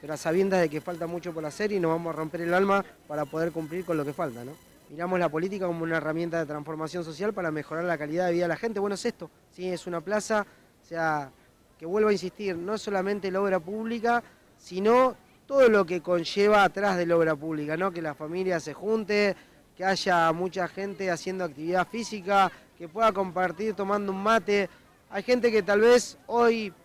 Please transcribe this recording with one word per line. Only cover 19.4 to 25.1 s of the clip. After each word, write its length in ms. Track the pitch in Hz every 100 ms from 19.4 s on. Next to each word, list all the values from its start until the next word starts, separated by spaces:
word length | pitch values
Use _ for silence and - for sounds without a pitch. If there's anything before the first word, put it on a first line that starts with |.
| - _ _ _
que 80 |
haya 480 | 185 190 - 175 165
mucha 360 | 165 185 190 170
gente 420 | - 196 190 190
haciendo 340 | 165 - 185
actividad 420 | 180 139 156 180 175
física, 600 | 226 220 214 180 202 190 - - _
que 100 | 170
pueda 240 | 180 226
compartir 640 | 196 190 170 185 165 220
tomando 380 | 196 196 208 202
un 100 | 190
mate. 480 | 202 226 202 202 190 - _ _ _